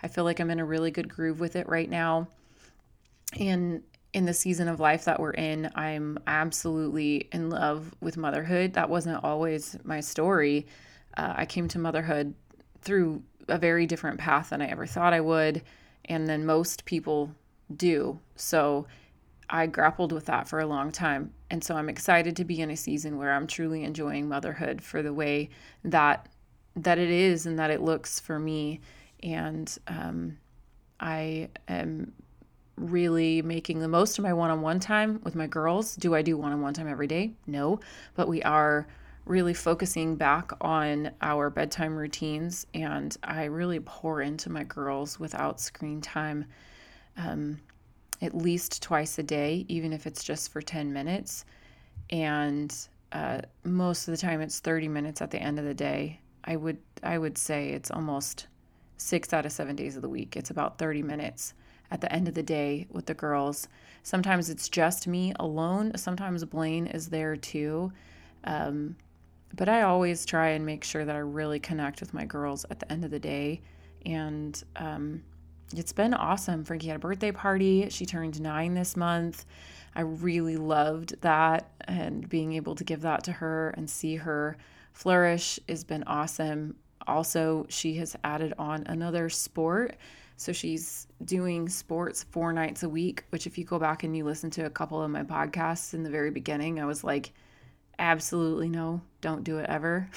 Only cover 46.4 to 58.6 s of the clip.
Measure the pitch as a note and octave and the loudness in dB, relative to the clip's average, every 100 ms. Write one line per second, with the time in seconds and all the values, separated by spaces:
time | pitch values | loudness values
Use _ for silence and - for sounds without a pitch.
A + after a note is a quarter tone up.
46.4 | D3 - - - - - - - E3+ D#3 | -8 -14 -20 -20 -20 -20 -16 -8 -6 -4
47.4 | D3 D3+ - - - _ _ - F3 - | -4 -8 -14 -20 -20 _ _ -6 -4 0
48.4 | E3+ F3 - - - D#3+ D#3 - D3 D3 | 2 2 -2 -6 0 0 0 -4 -2 0
49.4 | D3 E3+ F#3+ E3+ D#3+ D#3 D#3 D3 - D3+ | 0 -2 -2 -4 -2 -4 -6 -8 -6 -4
50.4 | - D#3 D3 D#3+ D3 C#3 D3 F#3+ F#3+ - | -6 -8 -6 -4 -4 -2 -2 -2 -4 -10
51.4 | - - - - - - - E3+ D#3 D3 | -14 -20 -20 -20 -20 -16 -4 -2 0 0
52.4 | D3 C#3+ D3 - - _ _ D#3 C#3+ C3 | 0 0 -4 -6 -12 _ _ -4 -2 -4
53.4 | - _ F3 F3+ F3+ F3 - E3 F3+ D#3+ | -6 _ 0 2 2 0 -2 -2 0 0
54.4 | D#3 - - D#3+ D#3 D3 D3 D3+ - - | -2 -4 0 0 0 -2 -2 -4 -6 -4
55.4 | D3 D3 D3 - C#3+ C#3 D3 D#3+ - - | -4 -2 -2 -2 -2 -2 -4 -8 -20 -12
56.4 | - E3 D#3+ D#3 - - E3+ E3+ D#3 D3 | -6 -2 -2 -6 -10 -8 -2 0 0 -2
57.4 | - D3+ C#3+ C#3+ - - D#3 C#3+ D3 - | -2 -2 -2 -6 -6 -4 -2 -2 -4 -8
58.4 | - - | -14 -20